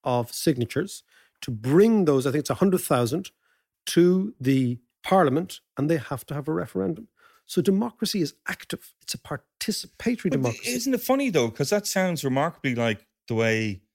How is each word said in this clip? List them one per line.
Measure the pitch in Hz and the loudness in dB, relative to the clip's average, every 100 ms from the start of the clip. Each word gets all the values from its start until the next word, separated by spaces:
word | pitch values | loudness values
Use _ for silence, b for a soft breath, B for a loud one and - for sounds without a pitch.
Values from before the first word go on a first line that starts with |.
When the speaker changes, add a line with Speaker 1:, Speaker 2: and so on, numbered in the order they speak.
Speaker 1:
of | 143 123 117 | 0 -2 -2
signatures, | - - 123 117 - 202 - _ b b b | -2 0 0 -2 -4 -6 -10 _ b b b
to | - | -10
bring | 110 117 156 220 220 165 | -6 2 6 6 6 4
those, | 139 135 | 2 2
I | |
think | 147 | -2
it's | - | -2
a | 123 | 2
hundred | 196 185 | 2 2
thousand, | - 135 120 151 196 _ _ _ _ _ - | 2 0 2 -2 -8 _ _ _ _ _ 0
to | - 175 185 202 - | 4 6 4 0 -4
the | 131 135 123 120 _ _ | 0 2 0 -4 _ _
parliament, | - 190 151 139 180 - _ - | 2 4 4 2 -4 -12 _ -6
and | 151 | -2
they | 165 | -2
have | - 131 - | -2 -10 -8
to | |
have | 143 139 | -8 -4
a | |
referendum. | 165 165 - 185 170 226 _ b b _ | -6 -4 -4 -4 -4 -12 _ b b _
So | - | 0
democracy | 185 190 233 _ 214 208 | 2 0 -2 _ -4 -2
is | 151 _ - | -4 _ -10
active. | - - - - _ | -10 -10 -12 -12 _
It's | - | -14
a | - | -14
participatory | - 151 _ _ - 208 - _ 233 247 185 | -10 -12 _ _ -6 -6 -10 _ -4 -2 -2
Speaker 2:
But | |
Speaker 1:
democracy. | 135 127 110 - | 0 -2 -4 -6
Speaker 2:
isn't | 247 247 | -4 -2
it | 247 | -2
funny, | - 269 277 | 0 0 2
though? | 160 117 | 2 0
'Cause | - 139 | -2 0
that | 208 202 | 0 0
sounds | 190 185 165 139 | -2 0 -2 -2
remarkably | 131 160 - 135 120 | 0 -2 -2 -4 0
like | 117 104 _ _ - | 0 -2 _ _ -4
the | 113 | 0
way | 113 110 110 95 _ | 2 2 -2 -6 _